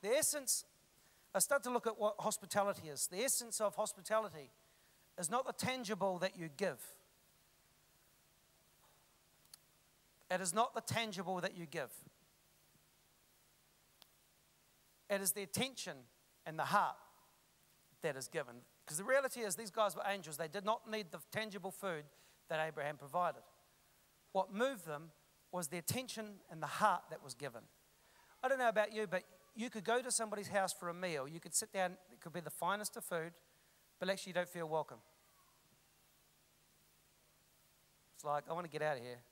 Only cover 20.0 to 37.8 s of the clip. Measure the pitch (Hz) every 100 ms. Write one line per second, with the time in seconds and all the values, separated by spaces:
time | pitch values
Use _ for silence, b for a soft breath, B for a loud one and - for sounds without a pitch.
20 | 208 202 156 147 160 196 196 233 226 214
21 | 185 170 - - 220 196 185 - 196 160
22 | 147 B B B _ 160 156 156 143 147
23 | 143 165 175 127 - - _ _ _ _
24 | _ _ _ 190 185 202 262 254 160 147
25 | 165 - _ _ _ 180 170 175 165 240
26 | 254 - 214 202 - 165 151 - 208 180
27 | - - 143 120 139 117 - _ _ _
28 | B B B B 254 262 240 208 208 214
29 | 214 180 - - - - 240 220 175 233
30 | 254 226 226 202 175 196 190 - 175 175
31 | 185 156 135 165 170 - 220 196 180 180
32 | - 233 170 165 151 - 170 202 208 240
33 | - 170 165 170 _ b b b b _
34 | 185 190 - 175 175 175 160 156 147 113
35 | - _ _ _ _ _ _ _ _ _
36 | _ _ _ _ _ _ _ _ _ _
37 | _ _ _ _ _ _ _ _